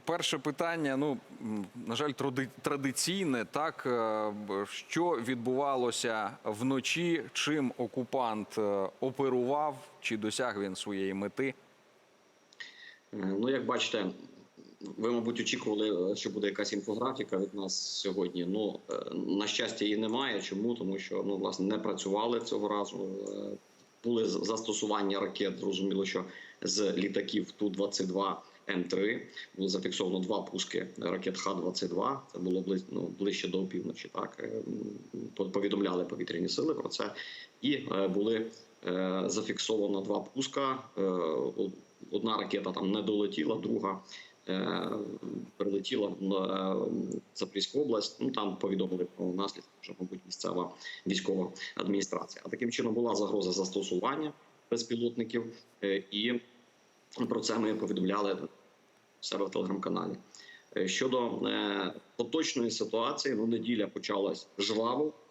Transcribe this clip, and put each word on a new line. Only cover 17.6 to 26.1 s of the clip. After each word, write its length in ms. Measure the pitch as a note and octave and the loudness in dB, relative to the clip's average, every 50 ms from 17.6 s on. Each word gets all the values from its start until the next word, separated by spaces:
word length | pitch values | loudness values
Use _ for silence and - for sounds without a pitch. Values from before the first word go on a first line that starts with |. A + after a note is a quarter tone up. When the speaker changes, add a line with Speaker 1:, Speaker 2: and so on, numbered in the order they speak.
| G2 F#2+ - - - - - - | -4 -2 -2 -4 -4 -4 -4 -2
Speaker 2:
сьогодні. 440 | - G2 F#2+ G2+ F2+ F2 F2 F2+ F2 | -2 -2 0 0 0 0 0 -2 0
Ну, 340 | F2+ G2 G#2+ G#2+ G2 F#2+ - - - | 0 0 0 0 0 -2 -4 -8 -6
е, 60 | - - - - - | -6 -4 -4 -4 -4
на 340 | - F#2+ - F#2 G2 G#2 G2+ | -2 0 2 2 2 2 2
щастя, 380 | - - A#2+ G#2 - - G#2 | 0 0 0 0 0 0 0
її 120 | G#2 G#2 G#2+ | 2 2 2
немає. 440 | A2 G#2+ A2+ B2+ C3+ C3 A2 G2 | 2 0 0 0 0 0 -2 -2
Чому? 340 | F#2 - G2 F#2+ G#2+ A#2+ A#2 | -2 -2 -2 0 0 0 0
Тому 240 | - G2 F#2+ F#2+ F#2+ | 0 -2 -2 -2 -2
що, 240 | - - G2 G2 F#2+ G2 | -4 -4 -4 -2 0 0
ну, 100 | G2+ F#2+ | 0 0
власне, 280 | G2 G2 F#2+ - F#2 | 0 -2 0 0 2
не 120 | G2 G#2+ G#2+ | 2 2 0
працювали 640 | G#2+ G#2 F#2+ F2+ - G2 G2 G#2 A2 A#2+ A#2+ A2+ | 0 -2 -2 -2 0 0 2 2 2 2 0 0
цього 280 | A2+ - G#2+ G#2 G#2 G2+ | 0 0 -2 0 0 0
разу. 420 | G#2 G#2 G2+ G2 G2+ G2 G2 F#2+ F#2+ G2 G2+ G2+ | 0 0 -2 -2 -4 -6 -4 -4 -4 -6 -6 -6
Е, 300 | G2+ G2+ G2+ G2+ G2+ G2+ - - - - - - _ _ - | -6 -6 -6 -6 -8 -10 -12 -20 -20 -20 -20 -20 _ _ -2
були 220 | A#2 A#2 A2+ A2 | 0 2 2 2
з-, 200 | G2 - - - | 2 0 0 0
застосування 720 | G#2 A2+ A2 - - G#2 - G#2+ G#2 G#2 G#2 G2+ G2 G2 G2 | 0 -2 -2 0 -2 -2 0 2 2 2 2 2 2 2 2
ракет, 400 | G2 F#2+ - - G#2 F#2+ F#2 F#2 | 0 -2 0 0 0 0 0 -2
зрозуміло, 460 | - G2 F#2 F#2 F#2+ G2 F#2+ F#2+ F#2+ | -2 -2 0 0 0 2 2 2 2
що 200 | F#2+ | 2